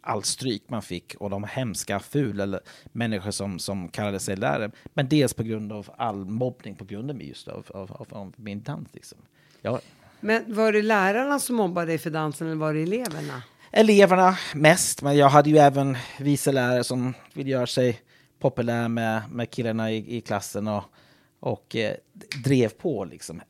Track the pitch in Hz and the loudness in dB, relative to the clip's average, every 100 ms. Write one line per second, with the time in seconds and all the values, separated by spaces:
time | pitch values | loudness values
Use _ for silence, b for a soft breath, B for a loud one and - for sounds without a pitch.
0 | - 113 95 - 131 104 _ 113 - 90 | -4 -6 -4 -6 -4 -6 _ -10 -8 -10
1 | - - 101 98 104 - 127 90 - 101 | -12 -10 -8 -6 -6 -6 -6 -6 -6 -6
2 | - 143 135 101 98 95 - B B - | -4 -2 -2 -2 -4 -4 -10 B B -6
3 | 117 107 95 98 101 90 - 98 87 - | -4 -4 -4 -6 -6 -8 -8 -8 -8 -6
4 | 104 98 - 95 120 139 107 - B - | -4 -4 -6 -4 -2 -2 -4 -10 B -6
5 | 135 151 127 - 113 110 104 107 98 - | 0 2 2 0 -6 -6 -8 -12 -14 -8
6 | 117 101 95 110 127 127 127 101 101 101 | -6 -6 -6 -4 -4 -6 -16 -16 -14 -12
7 | 131 135 73 62 - - 101 98 95 98 | -10 -10 -12 -16 -14 -16 -14 -16 -14 -16
8 | 107 113 98 - 104 101 110 156 156 - | -16 -14 -16 -16 -12 -12 -10 -12 -12 -18
9 | - - _ b b b 110 123 - _ | -20 -20 _ b b b -6 -6 -8 _
10 | - _ 208 226 220 214 220 214 214 220 | -20 _ -2 -2 -2 0 2 2 2 2
11 | 190 208 269 285 262 240 196 175 165 160 | 2 0 0 -2 -2 0 0 0 -2 -2
12 | 170 156 156 147 165 160 156 156 160 214 | -4 -4 -4 -6 -6 -4 -2 -2 -2 -4
13 | 247 - 147 135 120 b b - 220 202 | -4 -8 -10 -12 -14 b b 4 8 10
14 | 196 185 185 185 B 147 151 175 - - | 8 8 6 4 B 4 6 6 2 -2
15 | 143 143 139 147 147 151 143 135 139 127 | 2 6 8 8 8 8 8 6 -2 -2
16 | B B 139 143 - 139 123 123 120 127 | B B 0 2 2 0 2 0 0 -2
17 | 123 123 B - 135 131 123 - 127 113 | -2 -6 B -10 -4 -2 -2 2 2 0
18 | _ b b _ 139 127 120 117 117 117 | _ b b _ -2 0 -2 -2 -2 -2
19 | 113 110 110 113 117 - 117 110 110 110 | -2 -2 -4 -8 -8 -4 -4 -2 -2 -4
20 | 104 120 - 104 - - 104 104 - b | -6 -10 -4 -6 -4 -6 -4 -4 -6 b
21 | b b b _ - 120 _ - 107 - | b b b _ -8 -8 _ -4 -4 -6
22 | _ - - 143 120 135 113 - 185 127 | _ -20 -14 -6 0 2 2 0 -6 -4
23 | 90 85 - 82 - | -8 -12 -16 -16 -16